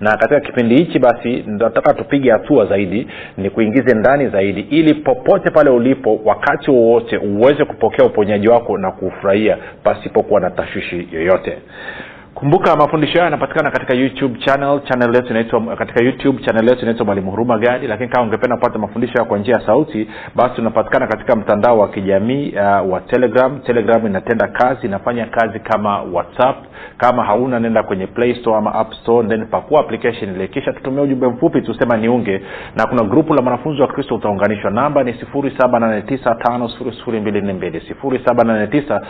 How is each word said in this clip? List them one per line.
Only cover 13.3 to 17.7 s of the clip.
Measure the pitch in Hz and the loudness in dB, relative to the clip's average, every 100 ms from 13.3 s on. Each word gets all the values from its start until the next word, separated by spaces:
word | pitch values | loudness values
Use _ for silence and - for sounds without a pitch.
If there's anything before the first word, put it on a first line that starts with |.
| 139 135 160 147 | 0 -2 -2 -2
katika | 127 127 | -2 -2
YouTube | 127 135 - 139 - | 0 0 -2 -4 -2
channel. | - 139 139 143 | 0 0 0 -2
Channel | - 127 120 | 0 0 2
yetu | 123 123 | 2 2
inaitwa, | 113 113 120 113 117 | -2 0 -2 -2 -4
katika | 104 120 | -2 0
YouTube | 120 131 143 123 | 0 2 -2 0
channel | 123 110 113 | 0 2 4
yetu | 123 | 2
inaitwa | 113 113 107 | 0 -2 -2
Mwalimu | 98 95 | -2 -4
Huruma | 101 123 110 | -2 0 2
Gadi, | 120 | 2